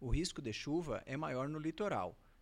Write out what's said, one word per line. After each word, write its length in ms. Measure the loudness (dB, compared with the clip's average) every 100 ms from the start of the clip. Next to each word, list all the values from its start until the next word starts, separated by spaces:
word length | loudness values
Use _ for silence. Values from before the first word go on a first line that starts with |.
o 80 | 2
risco 320 | 4 4 0
de 120 | -2
chuva 500 | -2 0 0 2 -2
é 120 | -2 -4
maior 320 | -2 0 -2
no 100 | -2
litoral, 600 | -4 -2 0 2 0 -4 -18 -20